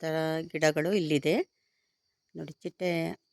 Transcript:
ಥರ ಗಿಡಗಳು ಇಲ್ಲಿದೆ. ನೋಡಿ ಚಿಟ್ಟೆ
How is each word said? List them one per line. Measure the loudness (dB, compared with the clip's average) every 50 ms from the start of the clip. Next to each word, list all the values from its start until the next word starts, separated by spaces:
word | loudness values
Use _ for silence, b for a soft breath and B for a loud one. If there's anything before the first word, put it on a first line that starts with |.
| -4
ಥರ | -4 -2 -2 0 0 -2 -2 -4 -6
ಗಿಡಗಳು | -2 2 2 2 4 2 2 2 2 0
ಇಲ್ಲಿದೆ. | 2 2 2 2 4 2 2 2 0 -2 _ _ _ _ _ _ _ _ _ _ _ _ _ _ _ _ -14 -14
ನೋಡಿ | -12 -12 -12 -12 -14
ಚಿಟ್ಟೆ | -14 -8 -4 -2 0 0 0 -2 -4 -6 -8 _ _